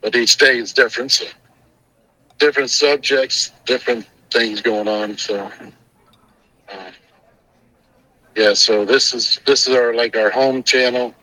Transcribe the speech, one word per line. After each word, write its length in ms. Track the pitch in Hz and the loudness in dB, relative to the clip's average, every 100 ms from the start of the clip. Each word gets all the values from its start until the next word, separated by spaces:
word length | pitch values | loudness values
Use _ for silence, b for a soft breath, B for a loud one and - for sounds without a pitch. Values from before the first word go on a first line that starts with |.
but 140 | 107 120 | 0 0
each 220 | 113 - | 0 4
day 200 | 135 123 | 4 2
is 160 | 110 | -2
different. 380 | - 117 - - | 0 0 0 -2
So 140 | - - - _ _ _ _ _ _ _ _ _ _ | -2 -4 -16 _ _ _ _ _ _ _ _ _ _
different 320 | 147 143 135 | 0 2 -2
subjects, 840 | - 147 143 - 135 131 - - _ - | 0 2 0 0 0 0 -4 -6 _ -4
different 420 | 123 - 120 104 _ _ | -4 -2 -4 -6 _ _
things 300 | 123 113 104 | -2 -2 -2
going 260 | 123 107 104 | -2 -2 -2
on. 300 | 107 104 104 | -2 -4 -8
So, 340 | - 101 98 - 98 - _ _ _ _ _ _ _ _ - | -6 -6 -6 -14 -20 -20 _ _ _ _ _ _ _ _ -20
uh, 200 | 98 92 - _ _ _ _ _ _ _ _ _ _ _ _ _ - | -18 -18 -20 _ _ _ _ _ _ _ _ _ _ _ _ _ 2
yeah. 180 | 107 | 2
So 320 | 101 - 107 104 | 4 2 2 4
this 280 | 131 - | 2 2
is, 280 | - - - - | -2 -4 -2 2
this 220 | 135 127 | 2 4
is 80 | 127 | 2
our, 180 | 120 | 2
like, 220 | 117 117 113 | 0 -2 0
our 140 | 107 | 0
home 340 | 123 135 131 | 2 0 0
channel. 500 | 123 131 127 123 120 - | 0 0 2 0 -4 -6